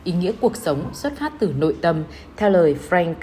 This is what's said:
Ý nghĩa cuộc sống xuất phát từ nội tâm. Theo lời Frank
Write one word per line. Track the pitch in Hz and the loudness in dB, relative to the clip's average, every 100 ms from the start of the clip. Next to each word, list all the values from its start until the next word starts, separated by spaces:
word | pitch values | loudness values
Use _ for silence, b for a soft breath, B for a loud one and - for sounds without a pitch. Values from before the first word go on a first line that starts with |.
Ý | - | -2
nghĩa | 175 180 220 | -2 -2 0
cuộc | - - | 0 0
sống | - 143 - | -2 -2 -4
xuất | - 285 285 | -6 -8 -6
phát | 302 302 | -8 -2
từ | 196 135 | -2 0
nội | 156 - | 0 2
tâm. | 170 160 151 B B - | 0 0 -4 B B 0
Theo | 208 | 4
lời | 185 165 139 - | 6 6 2 0
Frank | 180 170 160 | 0 2 -4